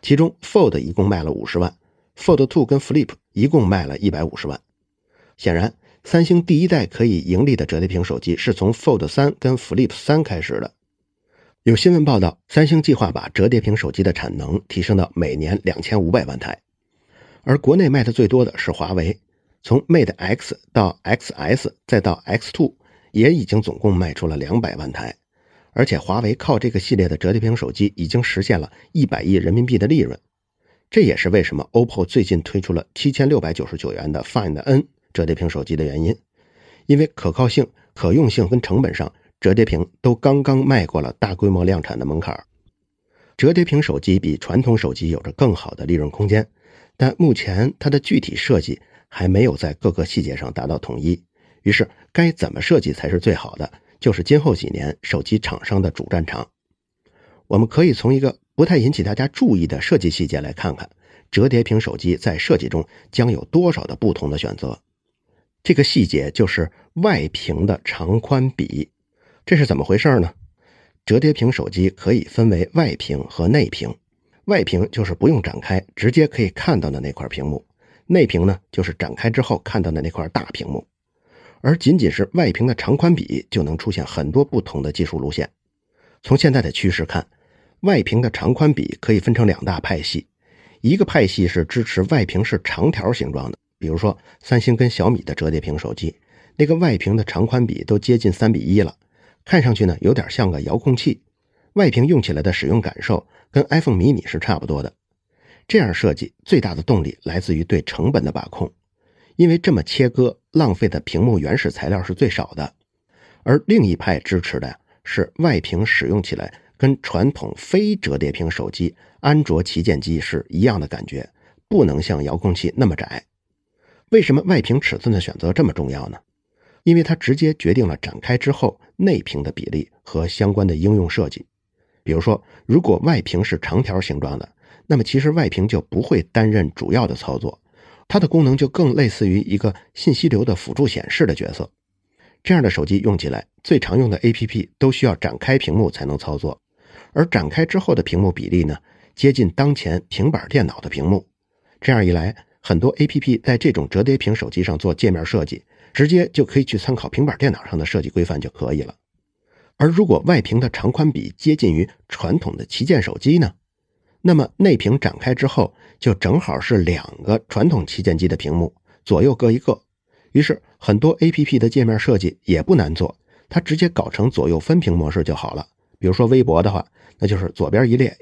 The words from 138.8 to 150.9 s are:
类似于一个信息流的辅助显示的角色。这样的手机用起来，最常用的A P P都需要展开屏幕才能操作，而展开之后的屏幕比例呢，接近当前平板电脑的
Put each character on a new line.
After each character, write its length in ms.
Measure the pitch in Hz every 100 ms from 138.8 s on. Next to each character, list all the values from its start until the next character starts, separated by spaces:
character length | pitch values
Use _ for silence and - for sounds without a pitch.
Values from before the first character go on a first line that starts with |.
| 156
类 140 | 123 123
似 200 | - 101
于 120 | 98
一 140 | - 101
个 160 | 110 - _
信 180 | - -
息 160 | 127 165
流 160 | 110
的 100 | 120 87
辅 180 | -
助 120 | - 135
显 220 | - -
示 160 | -
的 100 | 107
角 180 | 73 -
色。 180 | - - _ _ _ _ _ _ _
这 100 | -
样 80 | 180
的 80 | 113
手 160 | -
机 140 | 76 98
用 180 | 110 92
起 120 | 73
来， 180 | 57 - _
最 160 | - 151
常 180 | - 98
用 140 | 120
的 60 | 98
A 140 | 117
P 160 | 113 110
P 200 | 113 - _
都 140 | 135
需 160 | 123 123
要 80 |
展 240 | 85 - 58
开 180 | - 131
屏 160 | -
幕 160 | 87 92
才 160 | -
能 140 | 69 73
操 180 | - 147
作， 240 | 78 - _ _ _ - -
而 120 | - 170
展 220 | 107 76
开 160 | 117
之 140 | 165 190
后 160 | -
的 80 | -
屏 160 | 85 85
幕 140 | 98
比 160 | 87 -
例 160 | 90
呢， 120 | 76 73 _ _ _
接 180 | - 135
近 160 | 131 98
当 220 | - 143
前 300 | 143 - 87 -
平 200 | - 120
板 160 | 156 -
电 180 | 143 80
脑 140 | -
的 100 | -